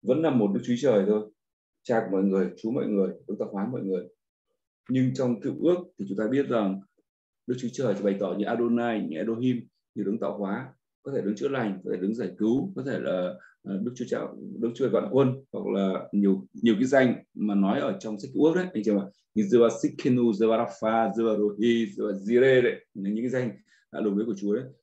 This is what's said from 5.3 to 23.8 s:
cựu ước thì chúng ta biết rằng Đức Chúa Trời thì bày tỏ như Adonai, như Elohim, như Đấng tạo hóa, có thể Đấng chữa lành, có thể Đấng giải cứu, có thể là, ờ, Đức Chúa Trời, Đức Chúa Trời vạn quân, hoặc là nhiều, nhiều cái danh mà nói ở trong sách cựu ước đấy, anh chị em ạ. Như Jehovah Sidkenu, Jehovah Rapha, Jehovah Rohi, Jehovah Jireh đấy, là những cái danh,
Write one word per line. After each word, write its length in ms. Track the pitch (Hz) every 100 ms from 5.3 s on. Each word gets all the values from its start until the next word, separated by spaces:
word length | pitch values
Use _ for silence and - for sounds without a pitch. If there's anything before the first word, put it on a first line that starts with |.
| 113
cựu 240 | - -
ước 200 | 147 180 - _
thì 60 | 98
chúng 100 | 98
ta 100 | 107
biết 200 | 135 139
rằng 320 | 120 98 95 - _ _ _ _ _ -
Đức 100 | 123
Chúa 80 | 120
Trời 220 | - 127
thì 100 | 98
bày 120 | 101 98
tỏ 140 | 98 90
như 60 |
Adonai, 600 | 104 117 117 120 120 110 85
như 80 | 78
Elohim, 500 | 110 113 127 120 - _ _
như 100 | -
Đấng 140 | 98 113
tạo 200 | 98 -
hóa, 340 | 98 110 131 _ _ _
có 100 | 143
thể 100 | 135
Đấng 140 | 98 -
chữa 120 | 139
lành, 320 | 135 110 92
có 60 | -
thể 100 | 87
Đấng 140 | 95
giải 160 | 117 95 92
cứu, 340 | 107 131 190 -
có 60 | 131
thể 120 | 98
là, 360 | 60 92 90 - - _
ờ, 180 | 95 95
Đức 100 | 117 123
Chúa 80 | 120
Trời, 180 | 117 - - 98 95
Đức 100 | 117
Chúa 100 | 117
Trời 40 | 127
vạn 200 | - -
quân, 320 | 127 131 127 -
hoặc 140 | 107 104
là 420 | 101 98 92 -
nhiều, 340 | 101 98 95 -
nhiều 220 | - 117
cái 100 | 104
danh 400 | 127 135 127 - -
mà 200 | - 104
nói 260 | 101 98 123
ở 160 | 139 98
trong 200 | 113 104
sách 100 | 127
cựu 100 | -
ước 100 | 151
đấy, 120 | 160 180
anh 80 | 113
chị 60 | 104
em 80 | 101
ạ. 80 | 95 _ _
Như 80 | 107
Jehovah 360 | 101 120 117 -
Sidkenu, 480 | 147 - 143 127 117
Jehovah 280 | 101 110 113
Rapha, 500 | 117 - 110 113 110
Jehovah 300 | 104 113 104
Rohi, 480 | 104 101 117 117 107
Jehovah 320 | 98 107 98
Jireh 440 | 101 120 135 131
đấy, 120 | 120 - _
là 160 | 107 98
những 140 | 107
cái 60 | 123
danh, 200 | 127 123 98 _ _